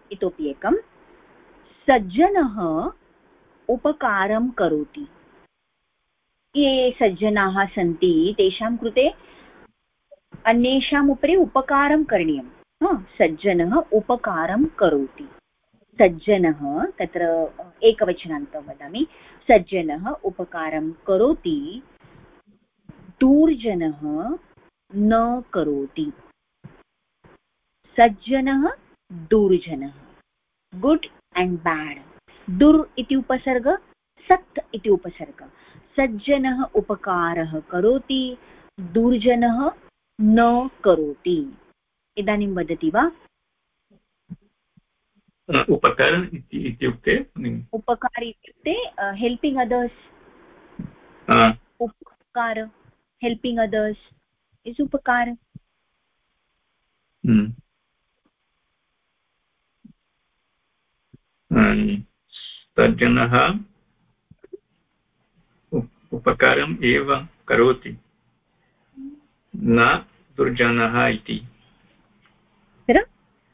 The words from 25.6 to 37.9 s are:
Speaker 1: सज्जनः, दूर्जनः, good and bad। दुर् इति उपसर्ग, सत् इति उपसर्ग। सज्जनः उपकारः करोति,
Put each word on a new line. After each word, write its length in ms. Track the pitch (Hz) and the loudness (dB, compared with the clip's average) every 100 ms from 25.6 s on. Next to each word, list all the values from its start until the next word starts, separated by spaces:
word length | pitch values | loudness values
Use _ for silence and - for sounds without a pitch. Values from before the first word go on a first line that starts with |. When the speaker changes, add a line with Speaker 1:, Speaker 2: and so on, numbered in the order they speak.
| 151 139 139 - 147 - _ _ _ _ - - _ _ _ _ _ _ _ _ _ _ _ - | -2 -4 -6 -6 -8 -10 _ _ _ _ -20 -20 _ _ _ _ _ _ _ _ _ _ _ 4
Speaker 1:
सज्जनः, 720 | 233 202 226 269 262 269 320 554 _ _ _ | 4 4 -2 -2 0 0 0 -4 _ _ _
दूर्जनः, 840 | 175 160 220 196 180 170 139 135 139 139 _ _ _ _ _ _ 180 | -18 0 4 4 2 0 -10 -12 -16 -20 _ _ _ _ _ _ -4
good 280 | 247 320 - - _ 180 | 0 0 -2 -18 _ -4
and 200 | 185 175 165 | -2 -2 -4
bad। 320 | 156 151 139 - - _ _ - | -4 -6 -14 -20 -20 _ _ -10
दुर् 500 | 180 294 311 294 - | 4 6 6 2 -8
इति 160 | 240 269 | -4 -2
उपसर्ग, 640 | - 262 269 247 247 392 - _ _ _ - | -2 -4 -2 -2 0 -2 -4 _ _ _ 0
सत् 280 | 370 - - - | 0 0 -14 -12
इति 160 | 214 220 | -8 0
उपसर्ग। 640 | 185 180 - 151 - 139 _ _ - _ - | 0 -2 -14 -16 -18 -20 _ _ -20 _ -4
सज्जनः 640 | 269 208 240 277 262 254 | -2 -4 -2 0 0 -2
उपकारः 960 | - 220 202 196 202 180 170 170 160 156 | -2 -2 -2 -6 -4 -2 0 -2 -4 -6
करोति, 800 | - 180 208 | -6 0 2